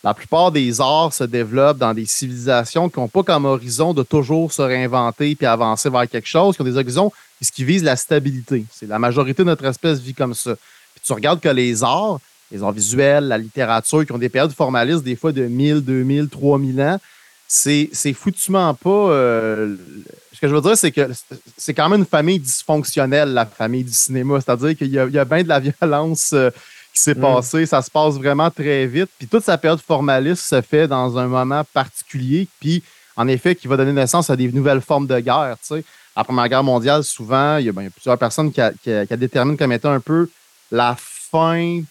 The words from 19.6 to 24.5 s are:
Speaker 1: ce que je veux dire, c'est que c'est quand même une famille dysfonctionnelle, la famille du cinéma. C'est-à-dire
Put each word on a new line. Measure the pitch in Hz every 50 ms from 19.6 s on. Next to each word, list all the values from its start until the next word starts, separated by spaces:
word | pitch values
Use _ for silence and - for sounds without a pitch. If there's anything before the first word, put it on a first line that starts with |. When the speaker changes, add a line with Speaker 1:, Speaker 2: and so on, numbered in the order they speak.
| 110 104 101 90 90 76 69 104 - - - - _ _ -
Speaker 1:
ce | -
que | -
je | 143 147
veux | 151
dire, | 139 185 226
c'est | 214 - 165
que | 120 151 143 123 123 - - _ - - _ - _
c'est | - - - 135
quand | 160 151 165
même | 202 208
une | 190
famille | - - 151 151 170 190 185
dysfonctionnelle, | 139 127 - - - - 156 151 143 - - 151 135 131 139 147 151 139 131
la | 120 113
famille | 110 - - 113 113 123 127 127
du | 123
cinéma. | 113 - - - 131 131 127 135 143 139
C'est-à-dire | 131 -